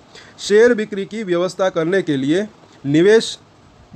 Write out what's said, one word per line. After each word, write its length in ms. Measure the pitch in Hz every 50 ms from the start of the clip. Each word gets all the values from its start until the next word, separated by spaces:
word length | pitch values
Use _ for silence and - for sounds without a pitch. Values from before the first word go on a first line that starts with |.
| _ _ - - - - - -
शेयर 360 | - - 202 214 233 247 240
बिक्री 300 | 208 214 - 208 196 196
की 180 | 196 208 220 220
व्यवस्था 460 | 180 175 170 180 185 - - 190 190
करने 340 | 185 170 160 165 190 196 180
के 140 | 165 147
लिए 300 | 131 135 143 156 185 214 208 - _ - - _ _ -
निवेश 520 | 139 143 156 175 202 220 226 226 - - - _ _ _ _ _ _ _ _ _ _ -